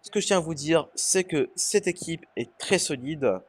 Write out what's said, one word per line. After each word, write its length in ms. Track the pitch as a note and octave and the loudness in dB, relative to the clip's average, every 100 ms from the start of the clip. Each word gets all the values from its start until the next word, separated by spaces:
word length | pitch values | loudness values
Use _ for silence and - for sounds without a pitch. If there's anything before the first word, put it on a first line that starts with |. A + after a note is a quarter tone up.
Ce 80 | - | -4
que 100 | G#3 | -4
je 80 | F#3+ | 2
tiens 100 | F#3+ | 2
à 40 | |
vous 140 | D#3+ D#3 | 2 -6
dire, 340 | D3 E3 D3 - | 2 2 2 -4
c'est 280 | - F#3+ | 0 0
que 260 | F3+ D3+ B2+ - | 2 0 0 -2
cette 320 | - G#3 G3 | 0 0 0
équipe 380 | E3+ - E3 - - | -4 -6 -8 -8 -10
est 140 | A#2 _ | -10 _
très 220 | - F#3+ | 0 0
solide 600 | - C#3 B2+ D#3 B2+ F#2 | 0 -4 -6 0 0 0